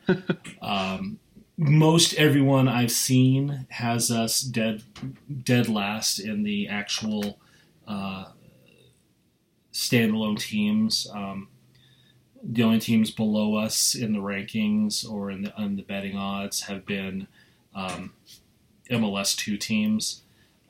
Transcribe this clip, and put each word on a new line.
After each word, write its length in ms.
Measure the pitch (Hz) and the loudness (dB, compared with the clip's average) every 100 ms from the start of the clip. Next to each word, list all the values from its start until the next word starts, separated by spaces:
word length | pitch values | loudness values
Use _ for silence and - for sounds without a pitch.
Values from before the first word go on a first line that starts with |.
| - | -2
<laughs> 540 | 185 - - - - | -2 -2 -6 -8 -12
Um, 580 | - 101 95 95 95 110 _ - - - | -4 -2 -2 -4 -8 -12 _ -20 -14 -2
most 560 | 151 151 156 165 - - | 4 6 8 6 4 4
everyone 520 | 151 143 135 135 127 | 4 6 6 6 4
I've 240 | 120 120 | 2 0
seen 720 | - - 127 131 135 143 139 131 | 0 2 6 6 4 0 -4 -8
has 420 | - 120 117 - | -6 -2 0 0
us 300 | 117 113 - | 0 0 -2
dead, 420 | 131 120 110 107 - - 131 131 - 143 | -2 -2 -2 -4 -10 -12 -12 -12 -12 -6
dead 260 | - 123 110 | 2 2 4
last 500 | 104 101 110 - - | 0 -2 -2 -2 -2
in 240 | 104 104 | -4 -2
the 240 | 104 101 101 | -2 -2 -2
actual, 720 | 104 101 - 110 107 101 - _ _ _ _ - | -4 -4 -4 -2 -2 -4 -8 _ _ _ _ -10
uh, 380 | 101 98 95 95 - - _ _ _ _ _ _ _ _ _ _ _ _ | -8 -6 -8 -12 -20 -20 _ _ _ _ _ _ _ _ _ _ _ _
standalone 640 | - - 123 110 110 107 104 | -4 2 4 4 2 0 -2
teams. 720 | - 107 104 107 110 - - | -2 0 2 2 2 0 -4
Um, 340 | 104 98 98 95 _ _ _ _ _ _ _ _ - | -8 -8 -10 -14 _ _ _ _ _ _ _ _ -14
the 200 | 156 117 | -4 2
only 160 | 113 113 | 4 4
teams 320 | - 113 110 | 4 4 2
below 440 | - 107 107 107 107 | 0 0 2 0 0
us 400 | 110 - - 135 | -2 0 0 0
in 160 | 113 | -2
the 80 | 107 | -2
rankings 920 | 98 98 101 110 107 107 107 - 117 | -4 -6 -6 -2 0 2 0 -2 -6
or 220 | 107 98 | -6 -6
in 120 | 95 | -6
the, 100 | 101 - | -8 -6
in 180 | 104 98 | -6 -6
the 80 | |
betting 340 | - 98 98 98 | -6 -8 -6 -6
odds 440 | 98 98 101 - | -6 -6 -6 -8
have 240 | - 95 - | -8 -10 -6
been, 420 | 98 95 95 95 _ _ _ _ | -6 -6 -8 -10 _ _ _ _
um, 400 | 98 92 87 92 _ _ - _ _ _ _ - | -10 -8 -8 -12 _ _ -20 _ _ _ _ -4
M 140 | 120 | -2
L 140 | 110 98 | 0 -2
S 180 | 98 - | -2 -2
two 200 | - 101 | -4 -4
teams. 680 | - 110 107 110 - - _ _ _ _ _ | -2 0 0 0 -4 -10 _ _ _ _ _